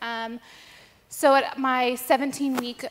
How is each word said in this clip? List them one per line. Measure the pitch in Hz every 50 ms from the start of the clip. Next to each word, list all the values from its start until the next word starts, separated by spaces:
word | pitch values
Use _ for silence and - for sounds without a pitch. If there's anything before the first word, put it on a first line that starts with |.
Um, | 233 233 233 226 226 226 233 240 _ - - - - - - - - _ _ _ _ _
so | - - 320 277 269
at | 269 - - - 254
my | 262 262 254 254 247 247 254
seventeen-week | 240 - - 285 254 277 277 - - 277 277 262 247 240 240 240 - 269 -